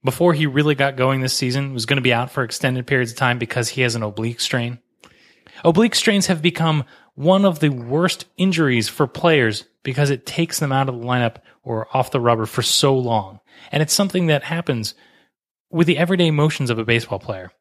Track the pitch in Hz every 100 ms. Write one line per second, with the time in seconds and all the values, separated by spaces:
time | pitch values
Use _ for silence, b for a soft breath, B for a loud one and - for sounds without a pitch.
0 | 131 - 175 151 151 135 151 135 139 131
1 | 131 135 127 - 127 131 139 127 110 139
2 | 123 117 127 - 120 - 139 127 123 135
3 | 117 113 127 120 117 127 113 - 123 113
4 | 107 101 113 117 - 127 120 123 _ _
5 | B B B B B B 175 165 226 -
6 | - 202 185 170 165 165 165 151 127 b
7 | b - 151 190 196 151 151 127 117 147
8 | 175 - - - 190 165 147 120 104 -
9 | 139 - 170 156 113 107 - _ 139 131
10 | 143 131 - - 170 - 143 135 131 123
11 | 117 123 117 - b b 123 113 - 131
12 | 123 135 120 113 107 - 110 - 143 135
13 | 123 113 95 98 B B B 147 156 -
14 | 196 185 170 147 - 165 170 120 107 -
15 | b b b b _ _ _ 165 170 147
16 | 170 185 170 151 151 - 127 113 110 117
17 | - 95 - 95 90 _